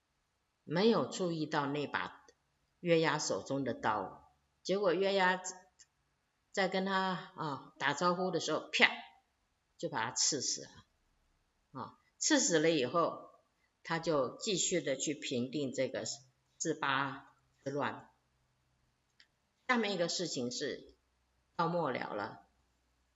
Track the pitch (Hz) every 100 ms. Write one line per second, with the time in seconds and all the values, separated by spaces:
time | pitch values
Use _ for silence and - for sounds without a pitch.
0 | _ _ _ _ _ _ - 165 220 196
1 | 127 - 180 165 151 156 139 147 139 -
2 | 90 - - _ _ _ _ _ 175 165
3 | 156 151 - 98 - 139 127 113 117 107
4 | 92 - - _ _ _ - 190 202 170
5 | 190 196 185 185 - - - _ - _
6 | _ _ _ _ _ - 185 190 190 190
7 | 190 175 - - 151 135 - - 135 147
8 | 180 180 185 170 151 147 - - 240 -
9 | - - _ _ _ _ _ - 170 131
10 | 117 - - 143 120 - - - - _
11 | _ _ _ _ _ _ _ 131 107 -
12 | _ - - 294 196 160 156 160 123 170
13 | 156 - - - _ _ _ _ - 165
14 | 170 147 123 - 220 175 - 175 143 131
15 | - 139 - 123 123 156 135 135 131 104
16 | 110 - - _ _ - 165 151 139 135
17 | 139 135 - _ _ _ 139 143 120 113
18 | - _ _ _ _ _ _ _ _ _
19 | _ _ _ _ _ _ - 240 208 190
20 | 170 - 160 143 120 - 139 - - -
21 | _ _ _ _ _ - 165 170 147 123
22 | - 104 107 120 - _ _ _ _ _
23 | _